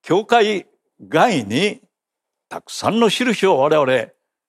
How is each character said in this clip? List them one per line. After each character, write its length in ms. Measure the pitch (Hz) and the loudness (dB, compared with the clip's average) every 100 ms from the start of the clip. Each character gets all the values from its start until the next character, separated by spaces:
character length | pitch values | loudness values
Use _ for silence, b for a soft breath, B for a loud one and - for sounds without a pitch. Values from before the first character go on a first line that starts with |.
教 240 | - 170 214 | -2 -2 2
会 400 | 233 214 202 - _ _ _ 98 | 2 2 -2 -8 _ _ _ -4
外 380 | 151 226 170 101 | 0 2 0 -2
に 360 | 117 202 - _ _ _ _ _ _ - | -2 -2 -6 _ _ _ _ _ _ -16
た 120 | - | -16
く 100 | - | -14
さ 180 | - 120 | -6 -4
ん 100 | 214 | 0
の 100 | 233 | 0
印 360 | - 247 214 190 | 0 -2 0 0
を 140 | 156 | 2
我 160 | 143 156 | 2 2
々 360 | 135 127 110 _ _ _ | 2 0 -4 _ _ _